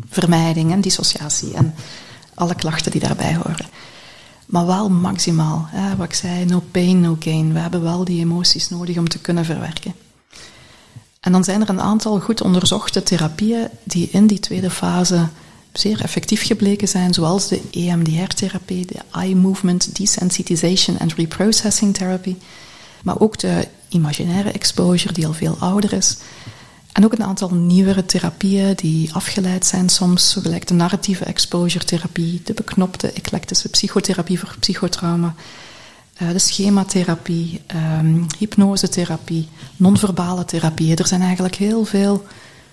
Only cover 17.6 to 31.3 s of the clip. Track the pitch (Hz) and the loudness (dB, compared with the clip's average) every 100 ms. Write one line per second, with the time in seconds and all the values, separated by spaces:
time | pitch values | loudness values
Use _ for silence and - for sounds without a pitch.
17.6 | - - 175 170 160 160 185 - 190 180 | -4 -4 0 2 2 0 -2 -4 -4 -4
18.6 | - 180 - - - 170 185 185 190 190 | -6 -6 -6 -10 -10 -6 0 4 4 2
19.6 | 175 180 - - 196 - 180 - - 165 | 0 0 -2 -2 -2 0 0 -2 -2 0
20.6 | 175 190 - 175 165 160 165 - 208 220 | 2 0 0 -2 -2 -2 -4 0 0 2
21.6 | 214 - 202 190 185 185 185 185 - - | 0 0 0 0 -2 -4 -6 -10 -12 -20
22.6 | - - - - - - 220 - 185 170 | -20 -20 -20 -10 -6 0 0 0 -2 -2
23.6 | - - - 175 151 147 175 180 202 208 | -2 -8 -4 0 0 0 -2 -2 -2 -2
24.6 | - - 180 175 208 165 156 160 165 - | -2 0 2 2 0 -2 -2 -2 -4 -2
25.6 | 180 202 202 196 - 110 - - - - | 0 0 0 0 0 -2 -8 -20 -20 -20
26.6 | - - - - 220 226 196 190 185 175 | -20 -20 -2 4 4 4 -2 -2 0 2
27.6 | 175 180 190 190 185 180 170 - 190 196 | 4 6 6 2 2 0 0 -2 0 2
28.6 | 196 190 165 160 160 190 - - 185 185 | 2 0 0 0 0 -4 -4 -2 -2 0
29.6 | - 185 180 - 180 180 - 196 165 170 | 0 0 2 2 4 4 2 0 -2 -4
30.6 | - 175 175 190 - 185 - | 0 2 2 0 -2 -4 -4